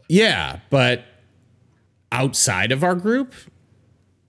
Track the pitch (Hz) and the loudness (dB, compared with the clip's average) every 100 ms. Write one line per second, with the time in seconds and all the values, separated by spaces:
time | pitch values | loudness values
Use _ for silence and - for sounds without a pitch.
0 | - 180 220 107 71 80 - 139 123 123 | 0 2 4 0 -4 -8 -2 2 2 0
1 | - _ _ _ _ _ _ _ _ _ | -6 _ _ _ _ _ _ _ _ _
2 | - 120 135 - - 92 98 135 180 180 | -8 -4 -2 0 -2 0 0 0 0 0
3 | 208 254 254 - - _ _ _ _ _ | -2 -2 -4 -12 -20 _ _ _ _ _
4 | _ _ | _ _